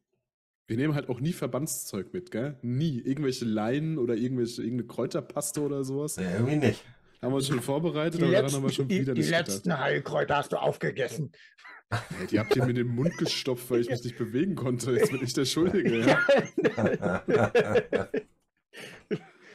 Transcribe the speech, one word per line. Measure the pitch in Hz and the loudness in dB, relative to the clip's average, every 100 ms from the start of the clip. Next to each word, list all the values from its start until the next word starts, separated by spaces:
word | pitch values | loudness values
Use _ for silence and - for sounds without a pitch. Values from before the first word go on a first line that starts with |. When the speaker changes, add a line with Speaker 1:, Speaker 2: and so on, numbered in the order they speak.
| _ _ _ _ _ _ - | _ _ _ _ _ _ -8
Speaker 1:
Wir | 113 | -2
nehmen | 147 | 0
halt | 147 135 | 0 -2
auch | 120 | -4
nie | 143 | -2
Verbandszeug | 180 135 123 156 - - 104 90 | -2 -4 -4 -4 -6 -6 -6 -6
mit, | 90 - | -8 -6
gell? | 107 139 139 | -4 -4 -6
Nie. | 120 127 165 123 | -4 0 0 -2
Irgendwelche | 131 139 139 127 | -2 -2 0 0
Leinen | 120 107 110 139 160 160 | 0 0 2 0 -2 -2
oder | 120 | 0
irgendwelche, | 113 127 127 117 117 | 0 0 0 -2 -2
irgendeine | 110 123 113 | -4 -4 -6
Kräuterpaste | - 127 165 131 - - - | -4 -4 -4 -6 -6 -4 -2
oder | 143 143 | -2 -2
sowas. | 135 135 151 - | -2 -4 -4 -4
Speaker 2:
Ja, | 92 | -2
irgendwie | 95 123 151 | 0 2 4
nicht. | 127 107 - - _ - | 4 2 -6 -20 _ -8
Speaker 1:
Haben | 120 | -2
wir | 135 | 0
uns | 135 | 0
schon | 139 | 0
vorbereitet, | 127 139 165 151 160 170 | 0 0 0 0 -2 2
Speaker 3:
Die | |
Speaker 1:
aber | 170 | 4
daran | 175 139 | 4 4
Speaker 3:
letzten, | 139 | 0
Speaker 1:
haben | 135 | 0
wir | |
schon | 131 135 | 0 0
Speaker 3:
die, | - | 2
Speaker 1:
wieder | 131 | 2
Speaker 3:
die | 123 | 0
Speaker 1:
nicht | 151 | 2
gedacht. | 165 175 | 2 0
Speaker 3:
letzten | 196 180 151 | -2 0 0
Heilkräuter | 139 147 - 151 143 143 | 0 -2 -2 -2 2 0
hast | 139 | 0
du | - | 0
aufgegessen. | 147 - 165 - 123 - 139 - - _ - - - | 0 0 -2 -2 -4 -4 -8 -8 -20 _ -20 -18 -6
Speaker 1:
Ey, | 110 - - 180 | -4 -4 -8 -2
die | 107 | 0
habt | 113 131 | 2 2
ihr | |
mir | 127 | 4
den | 123 123 | 2 0
Mund | 120 170 - | 2 0 0
gestopft, | 165 - - 123 - | -2 -2 -2 -4 0
weil | 120 | 2
ich | 120 | 2
mich | 120 | -2
nicht | 123 - | -4 -6
bewegen | 113 120 196 | -2 0 0
konnte. | 170 123 127 127 | 0 -2 -2 0
Jetzt | 120 139 | 2 2
bin | 135 | 2
ich | 127 | -2
der | 156 | 0
Schuldige, | 135 - 180 202 127 117 | 0 2 2 4 2 4
ja? | 226 - - 277 - - | 4 4 6 4 4 0
Speaker 3:
<laughs> | - - - - 101 92 - 226 107 240 104 104 - - - - - _ _ _ _ - - - - 208 - - - | 0 2 0 0 -2 -2 2 2 4 4 4 2 2 -2 -2 -6 -8 _ _ _ _ -18 -18 -16 -8 -8 -8 -20 -20